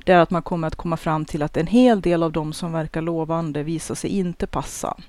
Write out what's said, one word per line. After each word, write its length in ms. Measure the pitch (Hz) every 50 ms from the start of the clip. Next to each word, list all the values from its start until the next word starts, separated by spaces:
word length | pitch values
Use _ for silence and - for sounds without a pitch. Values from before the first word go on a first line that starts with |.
| -
det 60 | -
är 80 | 185 175
att 120 | 165 -
man 100 | 185 170
kommer 260 | - - 185 170 160 160
att 80 | -
komma 220 | - - 170 165 160
fram 280 | - 175 156 156 156
till 160 | - - 156
att 160 | 147 151 - 143
en 100 | 160 170
hel 340 | 190 247 254 254 233 202
del 220 | 165 175 175 165 165
av 80 | 165
dem 220 | 156 165 156 151 156
som 180 | - - 170
verkar 300 | 165 160 156 156 - 170
lovande 640 | 160 170 170 165 156 147 165 165 165 160 139 147 143
visar 320 | 156 165 156 - - -
sig 140 | - - -
inte 380 | - 202 185 175 165 - - -
passa. 500 | - - 139 - - - - - - - -